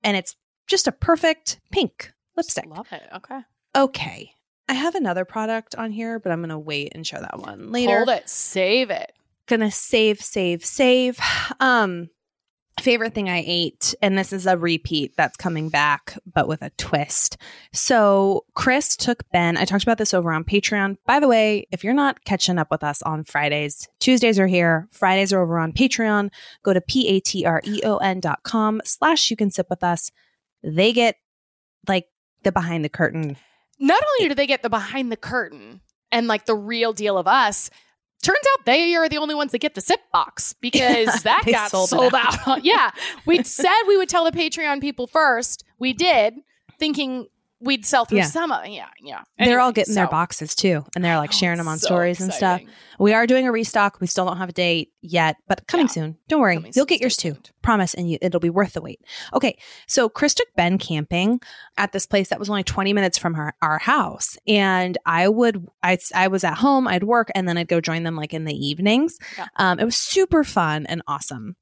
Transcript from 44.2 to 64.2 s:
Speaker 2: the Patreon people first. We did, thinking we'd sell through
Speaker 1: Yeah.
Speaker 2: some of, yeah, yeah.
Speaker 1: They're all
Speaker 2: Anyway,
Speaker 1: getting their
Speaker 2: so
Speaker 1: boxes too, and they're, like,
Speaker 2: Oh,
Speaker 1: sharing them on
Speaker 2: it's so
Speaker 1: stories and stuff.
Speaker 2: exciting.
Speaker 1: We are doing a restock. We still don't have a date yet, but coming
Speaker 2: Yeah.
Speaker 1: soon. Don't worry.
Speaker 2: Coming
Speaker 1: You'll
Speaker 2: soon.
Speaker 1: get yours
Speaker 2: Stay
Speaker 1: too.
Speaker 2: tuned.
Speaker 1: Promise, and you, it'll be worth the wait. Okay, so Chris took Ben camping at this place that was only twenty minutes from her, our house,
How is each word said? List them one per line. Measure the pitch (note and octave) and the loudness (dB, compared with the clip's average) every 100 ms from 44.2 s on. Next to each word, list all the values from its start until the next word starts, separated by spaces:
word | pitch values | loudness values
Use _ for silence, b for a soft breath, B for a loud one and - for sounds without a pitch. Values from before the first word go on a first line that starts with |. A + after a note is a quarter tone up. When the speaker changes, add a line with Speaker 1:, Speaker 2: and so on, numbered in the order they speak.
| E4 | 0
Speaker 2:
the | |
Patreon | E4 D#4+ - D4+ C#4+ | 0 -4 -2 -4 -2
people | C#4 C4+ B3 | -4 -6 -2
first. | D#4+ D4+ A#3 B3 - - _ | 2 2 2 -2 -6 -10 _
We | B3+ | -4
did, | C4 F4+ C#4+ G#3+ A#3+ _ _ _ _ | 0 2 4 2 -2 _ _ _ _
thinking | D#4 C#4 C4+ B3+ A3+ _ _ _ | -4 -2 -4 -6 -10 _ _ _
we'd | A#3+ C4+ G#3 | -4 -2 2
sell | C4+ A#3 | 0 2
through | G#3 | 2
Speaker 1:
Yeah. | D3+ | 2
Speaker 2:
some | D#4+ E4+ | 0 -2
of, | A3+ G#2 | -4 -6
yeah, | G3+ F2+ _ | -14 -16 _
yeah. | - A2 - _ | -18 -18 -20 _
Speaker 1:
They're | A#3+ B3 | 2 4
all | B3 | 2
Speaker 2:
Anyway, | |
Speaker 1:
getting | A3 - | 2 0
their | G#3 F3+ | 0 0
Speaker 2:
so | |
Speaker 1:
boxes | D#3+ F3 - D#3 - | 0 -2 -4 -4 -2
too, | G3 D#3+ C#3+ F3 | 0 0 -4 -4
and | F3 | 0
they're, | E3 | 0
like, | D3+ | 0
Speaker 2:
Oh, | - | 0
Speaker 1:
sharing | F3+ E3+ | 0 0
them | E3 | -2
on | D#3 | -2
Speaker 2:
it's | |
so | - | 0
Speaker 1:
stories | F3 F3 F3 | 2 0 0
and | F#3 | -2
stuff. | F3+ F#3 F3+ | 0 0 0
Speaker 2:
exciting. | - B B B | -4 B B B
Speaker 1:
We | G3+ | 4
are | A3 A#3 | 4 4
doing | B3+ B3+ | 4 2
a | |
restock. | A3+ A3+ A3 G3+ - | 0 0 0 0 0
We | F3+ | -4
still | - F#3 | -2 -2
don't | F3+ | -4
have | F3+ | -8
a | |
date | F3 F3 E3+ D3+ _ | -2 0 0 -2 _
yet, | E3 F3 D#3+ D3+ _ | -2 2 2 0 _
but | F#3+ - | -4 -2
coming | F4 C#4 | 0 2
Speaker 2:
Yeah. | |
Speaker 1:
soon. | - D#3 D#3+ _ | 0 -6 -10 _
Don't | D4+ | 2
worry. | A3 E3+ | 2 2
Speaker 2:
Coming | E3 B3 | 0 0
Speaker 1:
You'll | C#4 | 2
Speaker 2:
soon. | |
Speaker 1:
get | F4 | 0
yours | B3 | 0
Speaker 2:
Stay | - E3+ | -2 -4
Speaker 1:
too. | D3 | -8
Speaker 2:
tuned. | - _ | -16 _
Speaker 1:
Promise, | A3 A3 F3+ | 0 2 2
and | - E3+ | -2 -4
you, | D#3+ | -2
it'll | F#3 F3 | 0 0
be | E3+ | 0
worth | E3+ G3 | 0 -2
the | - | -4
wait. | - - B B B - | -12 -18 B B B 0
Okay, | B3+ - B B - | 0 -4 B B -2
so | - A3+ | 2 2
Chris | - D4 | 2 0
took | - A#4+ - | 0 -2 0
Ben | F3 F#3 | 2 0
camping | - D#3 D#3 F3 G3 B3 B B B - | -2 -4 -2 0 0 0 B B B -4
at | G3+ | -4
this | G3 - | -2 0
place | G3+ F#3+ | 0 0
that | - | -4
was | G3+ | -4
only | G#3 | -4
twenty | F#3+ - G3 | -4 -2 0
minutes | G3+ F#3+ - | 2 2 0
from | F3 D#3+ | -2 -4
her, | D3+ - | -6 -4
our | D#3+ D#3 | -2 0
house, | - C#4 F#3 - | 2 0 0 -2